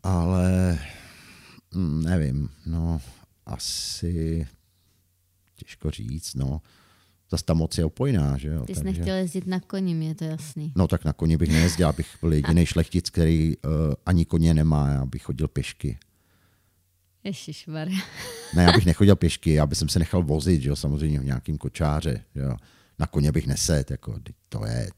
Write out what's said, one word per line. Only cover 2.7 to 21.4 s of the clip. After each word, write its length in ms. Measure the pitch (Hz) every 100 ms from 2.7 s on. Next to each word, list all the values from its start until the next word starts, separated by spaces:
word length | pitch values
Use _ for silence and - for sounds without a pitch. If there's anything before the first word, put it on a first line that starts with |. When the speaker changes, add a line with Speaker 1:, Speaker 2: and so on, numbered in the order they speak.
| 82 82 80 - - _ _ -
Speaker 1:
asi 1000 | - - - - - 87 85 80 82 76 _ _ _ _ _ _ _ _ _ _ _
těžko 340 | - - 78
říct, 440 | - 55 76 -
no. 280 | 64 67 78 _ _ _ _ _ _ _
Zas 120 | 85
ta 120 | -
moc 240 | 82 80 -
je 60 |
opojná, 540 | 80 - 139 110 71 67
že 100 | 73
jo, 160 | 80
Speaker 2:
Ty 100 | 60
jsi 80 | 190
Speaker 1:
takže 160 | 76 127
Speaker 2:
nechtěl 180 | 85 190
jezdit 300 | 185 190 185
na 140 | 185
koni, 340 | - 196 185
mně 140 | 165 156
je 60 |
to 100 | 156
jasný. 480 | 160 156 151 151 151 127
Speaker 1:
No, 120 | 92
tak 160 | 92
na 80 | 76
koni 240 | - 80 80
bych 140 | 80
nejezdil, 380 | 78 85 82 82
abych 280 | 73 76 -
byl 120 | 82
jediný 340 | 76 71 82 82
Speaker 2:
<laughs> 60 |
Speaker 1:
šlechtic, 380 | 85 82 90 -
který, 420 | - 80 82 80 -
eh, 120 | 73 78 78 - -
ani 180 | 87
koně 300 | 82 85 82
nemá, 340 | 78 78 76 69
já 180 | 69 65
bych 160 | 71
chodil 260 | - 67 76
pěšky. 500 | - - - 71 57 _ _ _ _ _ _ _ _ _ _ _ _
Speaker 2:
Ježišmarja. 760 | - 147 - 151 - 156 160 190 - - - - - 85
Speaker 1:
Ne, 60 |
já 80 | 87
bych 140 | 113 90
nechodil 300 | 82 101 98
pěšky, 360 | 85 - 82
já 140 | 76 73
bych 120 | - 76
se 120 | 92
nechal 240 | 80 90
vozit, 400 | 78 76 71 80
že 60 | 65
jo, 80 | 71
samozřejmě 440 | 73 73 78 73
v 40 |
nějakým 340 | 67 64